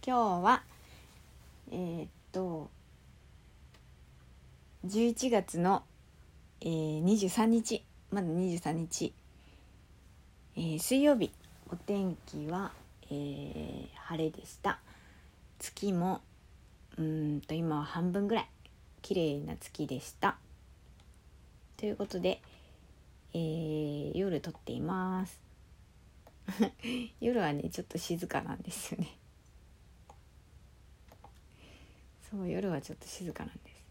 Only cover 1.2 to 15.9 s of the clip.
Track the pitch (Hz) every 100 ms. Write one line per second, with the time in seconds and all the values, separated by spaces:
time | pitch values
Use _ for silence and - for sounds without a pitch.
1.2 | - - - - - - 180 165 156 -
2.2 | - 185 185 160 147 - - - - -
3.2 | - - - - - - - - - -
4.2 | - - - - - - 185 208 233 233
5.2 | 262 226 - 175 180 196 - - - -
6.2 | - - - - 165 160 156 156 175 214
7.2 | 190 240 220 226 226 233 - - - 202
8.2 | 180 165 185 170 - 165 165 - - -
9.2 | - - - - - - - - - -
10.2 | - - - - 170 156 - 269 294 262
11.2 | 175 - - - - 175 - 202 190 156
12.2 | - 156 151 180 196 - - - - 143
13.2 | 143 139 143 - - - - - - 156
14.2 | 160 - - - 196 - - - - -
15.2 | - - - - - - 202